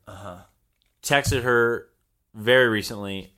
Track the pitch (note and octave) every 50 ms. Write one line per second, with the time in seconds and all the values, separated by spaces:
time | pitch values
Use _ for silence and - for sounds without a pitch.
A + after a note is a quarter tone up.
0 | _ - F#2+ F#2+ G#2 F#2+ F2+ F#2 - _ _ _ _ _ _ _ _ _ _ _
1 | - - C#3+ C#3+ C#3 - C#3 B2+ A#2+ B2+ A#2+ A#2+ A#2 A#2 A#2 - - - _ _
2 | _ _ _ _ _ _ - A2 G#2 A#2 B2+ C3 B2+ A#2 A2 G#2 G2 - A#2 G2+
3 | G2+ G2 G2 F#2+ F2+ - _